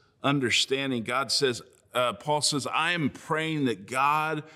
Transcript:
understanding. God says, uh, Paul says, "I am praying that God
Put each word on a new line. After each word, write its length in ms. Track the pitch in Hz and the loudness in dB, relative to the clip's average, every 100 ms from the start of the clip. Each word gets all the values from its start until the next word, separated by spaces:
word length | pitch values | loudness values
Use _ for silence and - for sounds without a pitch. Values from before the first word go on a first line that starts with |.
| _ _ | _ _
understanding. 800 | 135 143 120 - - 135 139 123 | 0 2 2 2 2 0 0 -2
God 280 | 110 127 127 | -2 -2 0
says, 300 | - 135 113 - - _ | 2 2 0 -8 -20 _
uh, 180 | 120 123 | 0 0
Paul 300 | 101 - 147 | 0 -2 0
says, 240 | - 147 120 | 0 0 -2
"I 260 | 123 160 | 0 0
am 160 | 175 147 | 2 0
praying 560 | - - 156 160 156 | -2 -4 -2 0 0
that 220 | 131 98 104 | 0 -2 -4
God 580 | 127 139 151 156 156 147 | 0 2 2 0 -4 -8